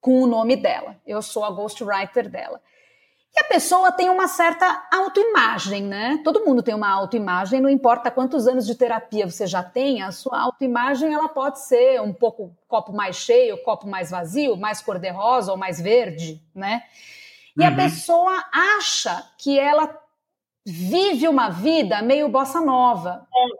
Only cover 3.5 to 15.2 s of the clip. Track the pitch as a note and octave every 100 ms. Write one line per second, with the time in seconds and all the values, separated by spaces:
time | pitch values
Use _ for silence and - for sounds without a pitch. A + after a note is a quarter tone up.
3.5 | E4+ - F4+ F#4 F#4 F4+ F#4 F#4 - E4+
4.5 | E4 F#4 F#4 - F4 F#4+ G4 A4+ G#4 -
5.5 | A3+ G3 G3+ G3+ G3 A3+ D4+ D#4 D#4+ G#4+
6.5 | B3+ A#3+ G#3+ G#3 G3 F#3+ A#3 G3+ F3+ F#3+
7.5 | C4 C4+ C#4 C4 A#3+ A#3+ B3 B3+ C#4+ A3+
8.5 | B3+ G#3 A#3 B3 A3+ - G#3+ G3 E3+ G3
9.5 | F3+ F3+ - C4+ B3 F#3+ F3+ - A#3+ A#3+
10.5 | B3+ C4 A#3+ B3 C#4 D#4 D4+ D#4 D#4 C4+
11.5 | C#4 - A#3+ B3+ C4 G#3 F#3 A#3 A3 F#3+
12.5 | F3 _ A3+ G#3 G3+ G3 F3+ - A#3+ B3
13.5 | G3 - G#3 G3 G3 E3+ F3+ E3+ G#3+ D4
14.5 | G3 G#3 G#3 - F#3 F#3 F3+